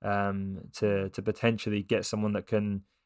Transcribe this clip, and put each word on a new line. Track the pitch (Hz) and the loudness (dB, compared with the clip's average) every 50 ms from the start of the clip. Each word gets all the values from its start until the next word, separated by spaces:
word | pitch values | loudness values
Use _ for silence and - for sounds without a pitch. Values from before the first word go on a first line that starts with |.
um, | - 101 101 101 101 98 98 98 98 98 95 92 - - - | -2 0 2 2 2 0 0 -2 -2 -4 -6 -8 -10 -12 -6
to, | - 107 104 101 98 95 95 | 0 2 2 2 2 0 -2
to | - - | -4 -4
potentially | 98 110 104 - - 117 113 107 - 110 104 104 | -2 -2 -2 2 2 2 2 2 -2 -2 -2 -2
get | 98 - 113 107 - | 0 2 0 0 0
someone | - - 107 107 107 101 | 0 -2 0 0 0 0
that | 101 - | -2 -2
can, | - 113 107 104 104 101 98 - _ _ _ _ | 0 0 0 2 0 -2 -4 -6 _ _ _ _